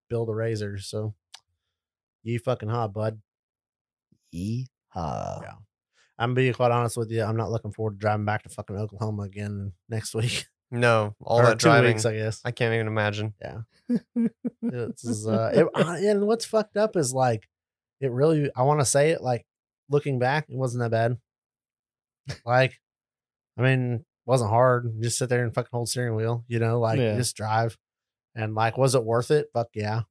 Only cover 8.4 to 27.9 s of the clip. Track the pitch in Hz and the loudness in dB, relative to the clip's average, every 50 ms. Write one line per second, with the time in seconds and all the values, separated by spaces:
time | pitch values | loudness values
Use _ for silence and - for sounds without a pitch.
8.4 | - - - - 107 - 101 98 107 104 101 104 113 107 107 101 101 98 98 101 | -6 -10 -14 -14 -12 -10 -8 -8 -8 -8 -8 -6 -6 -4 -4 -4 -6 -8 -8 -10
9.4 | 104 104 104 101 98 101 95 _ _ - 113 113 110 - - 113 113 127 - - | -8 -8 -8 -8 -8 -10 -12 _ _ -8 -8 -6 -6 -4 -4 -2 -2 -2 -2 -4
10.4 | - - _ _ _ - 123 120 120 120 117 110 107 104 107 - - - 113 117 | -6 -10 _ _ _ -8 -4 0 2 4 4 4 2 0 -4 -8 -4 0 2 4
11.4 | 120 117 110 113 117 117 117 117 120 120 110 110 110 120 110 107 107 110 110 - | 6 6 4 4 6 6 6 6 6 4 4 2 0 0 0 0 -2 -4 -4 -6
12.4 | - 120 120 - 123 113 113 113 110 107 110 110 104 104 101 104 104 110 104 - | -6 -6 -4 0 0 0 2 0 0 0 0 0 0 0 0 -2 -4 -6 -6 -10
13.4 | - - 67 107 113 - _ _ _ - 247 220 - _ - 240 233 233 - _ | -14 -14 -12 -12 -14 -16 _ _ _ -2 -2 -2 -4 _ -4 -2 -2 -2 -2 _
14.4 | - 247 - _ - 240 - 123 117 - - - - 117 120 104 107 110 110 110 | -10 -10 -8 _ -6 -6 -4 -4 -6 -6 -8 -8 -6 -6 -4 -4 -2 0 0 2
15.4 | 113 110 - - 170 160 - - 190 165 175 170 190 208 214 202 202 208 233 226 | 2 2 4 4 4 4 4 0 0 0 0 0 2 2 2 2 2 0 0 -2
16.4 | - - - 220 214 - - 202 214 214 214 180 147 123 127 131 127 127 117 104 | -2 -2 -2 -2 -2 -2 -2 -2 0 0 0 0 -2 0 0 0 2 2 2 0
17.4 | - _ _ _ _ _ _ _ _ _ _ - 135 135 120 123 143 160 165 151 | -4 _ _ _ _ _ _ _ _ _ _ -6 -4 -2 0 2 2 2 4 2
18.4 | 143 135 - 123 127 143 151 151 139 - - 139 143 156 165 - - 127 123 113 | 0 0 0 2 2 4 4 4 2 2 4 4 4 4 2 0 -2 -2 -4 -4
19.4 | - _ _ _ _ _ _ _ _ - 143 143 143 143 135 123 123 127 139 156 | -6 _ _ _ _ _ _ _ _ 0 0 0 0 0 -2 0 0 0 0 0
20.4 | 147 - 123 127 131 127 117 123 120 117 113 113 117 120 127 117 _ _ _ _ | -2 -4 -6 -4 -4 -2 -2 -2 -2 0 2 2 2 2 0 -2 _ _ _ _
21.4 | _ _ _ _ _ _ _ _ _ _ _ _ _ _ _ _ _ 135 - - | _ _ _ _ _ _ _ _ _ _ _ _ _ _ _ _ _ -16 -16 -10
22.4 | - 113 123 127 131 127 - - _ _ _ _ _ _ _ _ _ _ _ _ | -2 2 4 4 4 4 2 -4 _ _ _ _ _ _ _ _ _ _ _ _
23.4 | _ _ _ - 120 131 131 131 127 123 120 113 - _ _ _ _ - 123 135 | _ _ _ 0 2 2 4 2 2 0 -2 -4 -6 _ _ _ _ 2 2 2
24.4 | 117 101 110 117 127 127 123 123 120 120 110 110 113 120 - - 135 120 123 123 | 4 4 4 6 6 6 6 4 0 -2 -4 -2 -2 -2 -2 -2 -2 0 0 0
25.4 | 123 113 - - 120 - - 120 120 104 - 131 123 120 113 110 110 113 120 120 | 0 0 -2 -2 -4 -4 -4 -6 -4 -4 -4 -2 -2 -2 -2 -2 0 -2 -2 -4
26.4 | 117 120 117 117 117 113 117 120 117 110 110 135 123 110 104 107 - - - - | -4 -4 -2 0 0 2 2 2 2 2 2 2 2 2 2 0 0 -2 -4 -4
27.4 | 104 107 110 113 113 113 - - _ _ | -4 0 0 2 0 0 -2 -8 _ _